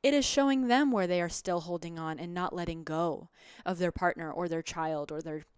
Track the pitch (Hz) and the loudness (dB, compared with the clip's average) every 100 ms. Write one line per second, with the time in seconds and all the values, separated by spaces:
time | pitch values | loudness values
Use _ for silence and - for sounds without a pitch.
0 | 269 285 262 - 277 269 247 247 285 226 | 6 4 4 4 4 4 4 4 6 4
1 | 180 175 175 - - 175 165 175 170 165 | 2 2 0 -2 -2 -2 -2 -6 -6 -6
2 | 160 160 175 180 180 180 170 165 156 156 | -6 -6 -6 -4 -4 -2 -4 -6 -4 0
3 | 170 147 - _ - - - 180 180 - | 0 -2 -10 _ -20 -8 -6 -2 -2 2
4 | 175 - 160 151 175 165 - 170 160 151 | 0 2 -6 -4 -2 -4 -4 -4 -2 -2
5 | 147 156 160 156 151 | -4 -8 -8 -10 -12